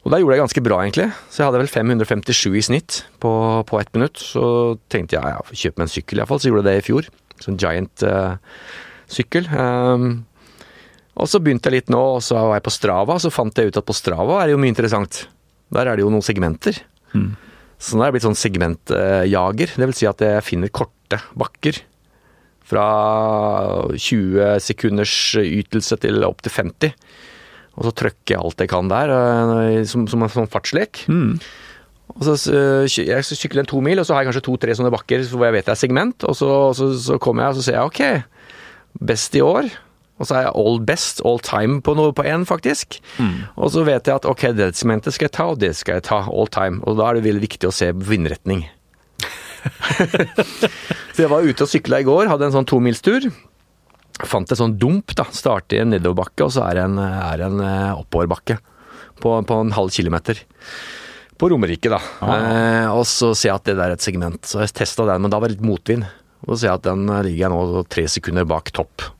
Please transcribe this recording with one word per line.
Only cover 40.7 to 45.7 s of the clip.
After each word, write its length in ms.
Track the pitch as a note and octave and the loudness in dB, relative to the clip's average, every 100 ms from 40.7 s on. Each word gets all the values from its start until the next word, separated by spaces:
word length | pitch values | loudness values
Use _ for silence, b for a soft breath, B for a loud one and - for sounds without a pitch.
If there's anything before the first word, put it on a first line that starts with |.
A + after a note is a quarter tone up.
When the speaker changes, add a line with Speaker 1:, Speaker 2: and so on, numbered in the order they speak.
| A#2 A2+ | 2 0
Speaker 1:
best, 320 | E3 - - - | -2 -4 -2 0
all 140 | A#2+ - | 0 -2
time 360 | G#2 A2 C#3 C#3 | 0 0 0 0
på 80 | D3+ | 2
noe, 160 | D#3 C#3 | 2 2
på 80 | C#3+ | -2
en, 220 | D#3+ F3+ | -2 -2
faktisk. 480 | E3+ B3 D4 - - B B | -2 -2 -4 -8 -16 B B
Speaker 2:
Mm. 160 | A2+ F2 G2+ - | -2 -2 -10 -4
Speaker 1:
Og 120 | D3+ D#3+ | 0 2
så 80 | D3+ | 2
vet 220 | B2+ - | 2 2
jeg 60 | C3+ | 0
at, 100 | - | 0
ok, 220 | C3 B2+ A2 | 0 0 2
det 140 | F#2+ - | 0 0
segmentet 340 | A#2 A2 D3 | 0 0 -2
skal 140 | - D3+ | -2 -4
jeg 60 | - | 0
ta, 120 | E3+ | -2
og 60 | C#3 | 0
det 120 | G2 | -2